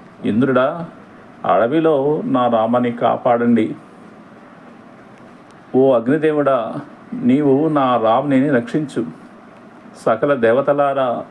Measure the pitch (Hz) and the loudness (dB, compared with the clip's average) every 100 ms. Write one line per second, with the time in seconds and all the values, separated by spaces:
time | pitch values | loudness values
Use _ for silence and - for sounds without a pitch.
0 | - - 120 104 135 127 135 170 170 - | -20 -10 -4 0 2 2 0 -4 -12 -16
1 | - - - - - 92 117 160 160 143 | -20 -20 -20 -8 -2 0 0 0 2 2
2 | 143 156 - 131 123 113 117 123 123 117 | 0 -2 -2 -2 0 0 0 0 -2 -2
3 | 117 110 127 120 120 113 107 - - - | -2 0 0 0 2 2 0 -6 -18 -20
4 | - - - - - - - - - - | -20 -20 -20 -20 -20 -20 -20 -20 -20 -20
5 | - - - - - - - 127 135 120 | -20 -20 -20 -20 -20 -20 -4 2 4 2
6 | 113 151 156 151 139 131 - 143 - - | 0 0 0 0 0 0 -2 -10 -14 -20
7 | - 123 123 135 143 135 160 151 131 120 | -14 -4 0 2 2 2 2 0 0 2
8 | 110 127 143 131 147 135 120 156 151 - | 2 0 2 0 2 0 -2 -4 -4 -6
9 | 80 - - - - - - - - - | -8 -10 -20 -20 -20 -20 -20 -20 -20 -6
10 | 165 139 147 135 113 123 139 143 139 135 | -2 0 0 0 2 2 0 0 0 0
11 | 127 117 - | -2 -4 -8